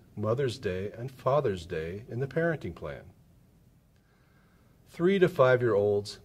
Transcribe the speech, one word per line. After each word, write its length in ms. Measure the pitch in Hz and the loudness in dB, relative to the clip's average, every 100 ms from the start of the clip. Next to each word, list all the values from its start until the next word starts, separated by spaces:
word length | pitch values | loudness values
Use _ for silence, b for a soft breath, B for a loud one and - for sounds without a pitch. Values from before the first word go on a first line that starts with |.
| - - | -16 -6
Mother's 400 | 104 123 135 104 | -2 0 -2 -4
Day, 340 | 98 92 101 104 | -6 -6 -6 -8
and 120 | 123 | -12
Father's 560 | - 127 143 131 92 78 | -6 0 2 2 -2 -6
Day 380 | 82 82 98 123 | -6 -6 -10 -10
in 100 | 117 | -8
the 80 | 139 | -4
parenting 480 | 165 170 156 92 82 | -2 -2 -2 -6 -10
plan. 280 | 80 65 - - _ _ _ _ _ _ _ _ _ _ _ _ _ _ _ _ - | -10 -12 -16 -20 _ _ _ _ _ _ _ _ _ _ _ _ _ _ _ _ -18
Three 300 | - 175 196 | -2 0 4
to 100 | 175 | 4
five-year-olds 920 | - 127 123 120 101 104 101 101 - | 6 6 6 4 4 4 2 -2 -10